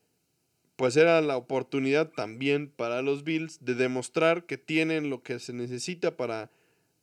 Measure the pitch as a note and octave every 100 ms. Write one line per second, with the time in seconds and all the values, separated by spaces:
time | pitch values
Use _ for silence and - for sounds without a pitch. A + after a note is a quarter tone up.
0 | _ _ _ _ _ _ _ - C3 C3
1 | E3 E3 D3+ C3 A#2+ C3+ C3 C#3 C3+ C#3+
2 | D#3+ - G#2+ A2+ C#3 C#3+ D3 - A#2 A#2+
3 | C#3 C#3 D3 D#3+ D#3+ - A#2+ B2 B2+ B2+
4 | B2 - E3 E3+ - C3+ - D#3 D#3+ D#3+
5 | D3 B2+ - A#2+ - A#2+ A#2+ B2 - F3
6 | F3 - A#2+ A2 A2 _ _ _ _ _